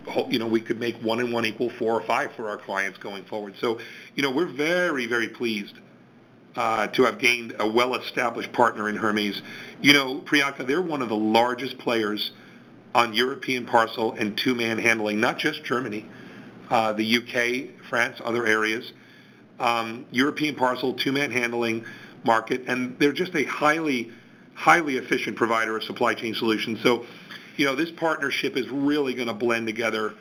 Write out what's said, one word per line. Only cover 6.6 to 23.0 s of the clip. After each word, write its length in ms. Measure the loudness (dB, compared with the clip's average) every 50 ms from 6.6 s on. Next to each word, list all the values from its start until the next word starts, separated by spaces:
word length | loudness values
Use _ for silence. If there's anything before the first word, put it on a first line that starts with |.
| 0 0 2 2 0 2
to 160 | 4 4 4
have 140 | 4 4 2
gained 360 | 2 2 2 2 -2 -6 -4 -2
a 80 | 0 2
well-established 840 | 4 4 4 2 2 -2 -4 -6 -4 -2 -2 -2 -2 -4 -8 -4
partner 380 | 2 4 4 4 4 0 -2 -2
in 60 | -2
Hermes. 460 | 0 0 0 2 2 0 0 -2 -4 -8 -12 -14 -14 -14 -16 -8 2
You 120 | 4 6 6
know, 280 | 6 4 2 -4 -6
Priyanka, 440 | -2 0 2 2 2 2 -2 -4 -2
they're 160 | 0 0 0
one 200 | 0 0 -2 -2
of 80 | -2 0
the 60 | 0
largest 600 | 0 2 4 6 6 6 4 2 -2 -6 -8 -8 -6
players 540 | -2 0 0 2 2 0 -2 -2 -4 -6 -8 -12 -18 -20 -20 -20 -20 -20 -20 -20 -10 0 2
on 180 | 4 4 4 4
European 520 | 2 2 2 0 -4 -4 -4 -4 -4 -2
parcel 480 | 2 4 4 4 4 2 0 -2 -2 -2
and 240 | -2 -2 -2 -2 0
two-man 400 | 0 0 0 0 0 0 0 2
handling, 420 | 2 2 2 2 0 0 0 0
not 180 | 0 0 0 0
just 260 | -2 -4 -4 -4 -4
Germany, 420 | -4 -2 -2 -2 -4 -6 -8 -10 -12 -16 -18 -18 -18 -18 -18 -18 -18 -18 -16 -6 0
uh, 240 | 0 2 2 2 0
the 100 | 0 0
U 180 | 2 2 0
K, 500 | 0 -2 -2 0 0 0 -2 -4 -6 -8 -14 -18 -10 -4
France, 300 | 0 0 0 0 -2 -6 -6
other 220 | -4 -2 0 2
areas. 480 | 2 2 4 2 2 0 -2 -4 -8 -14 -20 -20 -20 -20 -20 -20 -20 -20 -20 -20 -20 -6 -2
Um, 460 | 0 2 2 2 0 -4 -6 -10 -10 -4
European 440 | 0 2 2 2 2 0 -2 -2 0
parcel, 380 | 2 2 2 2 0 -2 -2 -2
two-man 380 | -2 -2 0 0 0 0 0
handling 540 | 0 0 -2 0 0 0 0 0 0 -2 -4 -8 -14 -16 -18 -20 -16 -4 2
market, 400 | 4 4 4 4 2 -2 -2 -2 -2
and 300 | -2 -2 -2 -2 0
they're 140 | 2